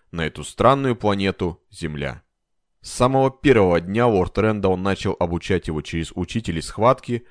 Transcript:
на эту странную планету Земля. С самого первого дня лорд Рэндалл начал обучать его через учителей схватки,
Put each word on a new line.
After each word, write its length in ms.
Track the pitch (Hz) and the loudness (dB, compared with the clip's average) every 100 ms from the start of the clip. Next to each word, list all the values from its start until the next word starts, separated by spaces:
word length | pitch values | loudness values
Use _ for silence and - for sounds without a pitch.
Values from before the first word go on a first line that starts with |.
| _ | _
на 140 | 85 80 | -6 -6
эту 180 | - | -6
странную 520 | - - 110 139 135 110 | -8 2 4 4 0 0
планету 680 | 107 101 98 - 87 90 _ | 0 0 -2 -2 -4 -6 _
Земля. 540 | - 80 73 69 64 _ _ _ _ _ _ | -10 -8 -6 -8 -10 _ _ _ _ _ _
С 80 | - | -10
самого 380 | - 127 135 135 | 0 2 2 0
первого 500 | - 151 113 92 85 | 2 4 6 6 2
дня 280 | 87 107 123 | 0 0 2
лорд 300 | 98 87 - | 2 2 0
Рэндалл 380 | 110 107 95 92 | 0 2 0 0
начал 400 | 98 92 101 - | 0 -2 -2 -2
обучать 480 | 87 85 - 90 - | -2 -2 -2 -2 -2
его 140 | 78 | -6
через 300 | - 82 80 - | -6 -6 -6 -6
учителей 460 | 90 117 - 80 | -4 -4 -4 -6
схватки, 640 | - - 117 139 - 120 - | -6 0 2 2 -2 -8 -8